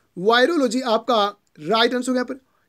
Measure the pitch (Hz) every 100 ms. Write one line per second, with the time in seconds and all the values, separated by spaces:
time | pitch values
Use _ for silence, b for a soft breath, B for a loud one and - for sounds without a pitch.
0 | _ - 190 240 254 339 254 240 254 226
1 | 226 233 202 - _ - 151 220 247 247
2 | 254 254 247 269 _ _